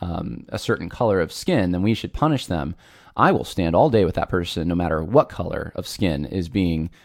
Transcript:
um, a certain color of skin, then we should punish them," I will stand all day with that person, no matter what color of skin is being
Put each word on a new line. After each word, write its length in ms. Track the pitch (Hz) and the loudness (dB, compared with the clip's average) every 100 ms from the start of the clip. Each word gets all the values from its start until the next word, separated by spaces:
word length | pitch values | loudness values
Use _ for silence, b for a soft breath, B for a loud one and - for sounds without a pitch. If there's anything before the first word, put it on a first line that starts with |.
um, 460 | 90 85 82 - - | -8 -6 -6 -10 -8
a 100 | 104 | -6
certain 300 | - 110 85 | -2 -2 -4
color 320 | - 117 95 | -2 2 2
of 120 | 80 | 0
skin, 380 | - - 160 90 | -2 0 2 2
then 120 | 90 | 2
we 120 | 101 | 2
should 180 | 110 - | 0 -2
punish 340 | - 156 143 - | 0 0 0 -2
them," 280 | 85 71 - b b b - | -4 -4 -8 b b b 2
I 160 | 147 | 2
will 120 | 156 | 2
stand 300 | - - 82 | -2 -2 2
all 160 | 87 147 | 4 4
day 140 | 113 | 4
with 100 | 85 | 4
that 160 | - - | 2 -2
person, 380 | 92 85 85 82 | -2 -2 -2 -2
no 80 | 87 | 0
matter 260 | 85 80 | 0 -2
what 260 | 80 131 147 | 2 4 2
color 440 | - 85 - - | 0 -6 -6 -8
of 120 | - - | -8 -10
skin 380 | - 92 73 | -2 0 0
is 240 | 73 95 85 | -2 -4 -2
being 420 | 101 90 80 80 b | 0 2 0 -2 b